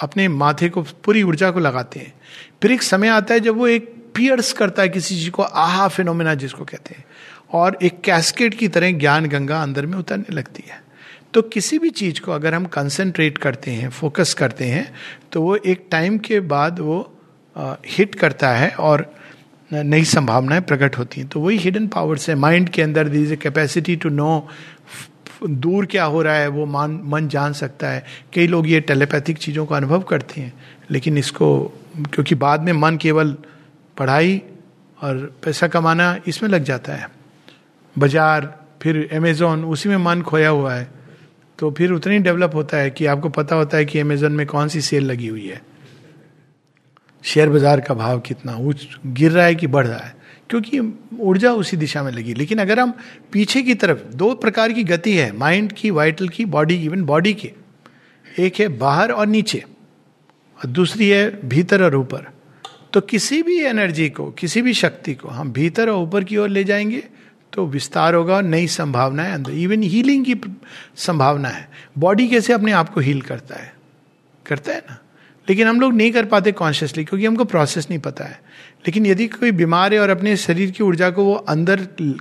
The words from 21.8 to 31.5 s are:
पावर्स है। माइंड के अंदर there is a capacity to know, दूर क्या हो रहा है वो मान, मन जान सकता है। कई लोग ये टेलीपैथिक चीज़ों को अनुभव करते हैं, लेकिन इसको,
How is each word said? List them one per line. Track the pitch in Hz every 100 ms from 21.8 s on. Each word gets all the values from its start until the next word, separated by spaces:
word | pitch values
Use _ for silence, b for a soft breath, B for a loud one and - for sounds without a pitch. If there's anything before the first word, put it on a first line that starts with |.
| 214
पावर्स | 185 160 151 -
है। |
माइंड | 151 143 175 180
के | 170
अंदर | 156 151 151
there | 147 151
is | 151
a | 151
capacity | 143 147 175 160 170 165
to |
know, | 143 151 160 147 B B B B B B _ - - 185
दूर | 139 160 196 202
क्या | 196
हो | 156 156
रहा | 156
है | 151 147
वो | 143 151
मान, | 143 151 156
मन | 143 151 156
जान | 143 147
सकता | 147 139 - 143
है। | 131 - B B
कई | - 170
लोग | 175 156
ये | 160
टेलीपैथिक | 156 139 143 151 143 160
चीज़ों | - 147 151
को |
अनुभव | 147 135 170
करते | 190 156 127 -
हैं, | 127 - B B B
लेकिन | 139 156 147
इसको, | 135 - 76